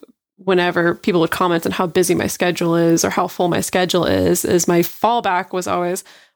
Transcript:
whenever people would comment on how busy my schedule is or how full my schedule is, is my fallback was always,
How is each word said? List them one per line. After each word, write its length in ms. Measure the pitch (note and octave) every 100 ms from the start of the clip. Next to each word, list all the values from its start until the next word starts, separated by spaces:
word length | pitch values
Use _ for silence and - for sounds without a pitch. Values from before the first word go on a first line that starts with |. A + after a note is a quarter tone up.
| - _ _ _
whenever 580 | F#3 F3+ F3 E3+ E3+
people 260 | E3+ - F3
would 100 | E3
comment 360 | - F3+ E3+ F#3+
on 60 |
how 140 | F#3 F3+
busy 280 | F#3 F3+
my 120 | E3+ -
schedule 480 | - F3+ F3 E3+ E3+
is 280 | E3+ E3
or 60 | -
how 160 | - F3+
full 220 | - F3+
my 120 | -
schedule 460 | - F#3 F3+ F3+ -
is, 380 | F#3+ F#3 F3+
is 220 | - F3 E3+
my 120 | E3+
fallback 720 | F3 - G#3+ A#3+ G3 F3+ F#3
was 140 | F#3 G3
always, 360 | F3+ F3 F#3+ - - _